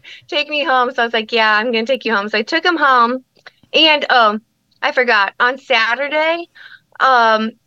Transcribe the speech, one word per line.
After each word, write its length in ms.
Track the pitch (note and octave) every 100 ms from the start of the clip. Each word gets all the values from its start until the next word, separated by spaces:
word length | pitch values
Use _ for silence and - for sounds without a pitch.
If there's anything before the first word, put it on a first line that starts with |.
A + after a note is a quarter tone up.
| - - -
take 200 | D4 D4
me 140 | D4+
home." 280 | C#4 C4 B3
So 80 | B3+
I 40 | A#3
was 80 |
like, 180 | A#3 A3
"Yeah, 260 | A#3 A3 G#3+
I'm 140 | A3
gonna 140 | A3+ A3+
take 200 | C4 A3+
you 80 | G#3+
home." 140 | G#3
So 80 | G#3+
I 40 |
took 200 | A#3+ E4
him 140 | F4+ E4+
home. 460 | D4 B3+ A#3 C4 - _ - _ _
And, 320 | - D#4+ D4+ -
oh, 280 | B3 A3 G#3+ - _ _ _
I 80 | C#4
forgot. 420 | C#4+ B3 A3 G3 -
On 180 | B3 C4+
Saturday, 880 | - A#3 A3 A#3+ C#4+ D4+ D#4 E4+ E4+ - - - _ -
um, 520 | C4 B3+ A3+ A3 A3 -